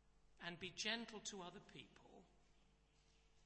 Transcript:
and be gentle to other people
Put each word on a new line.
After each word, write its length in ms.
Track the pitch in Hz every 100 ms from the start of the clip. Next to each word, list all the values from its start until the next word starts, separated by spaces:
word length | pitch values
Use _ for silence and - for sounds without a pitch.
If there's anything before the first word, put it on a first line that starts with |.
| - - - - 170
and 120 | 170
be 140 | 180
gentle 460 | 170 214 233 226 208 -
to 120 | 202 175
other 160 | 190 -
people 540 | 147 - - 135 - 185 - - - - - - - - - - -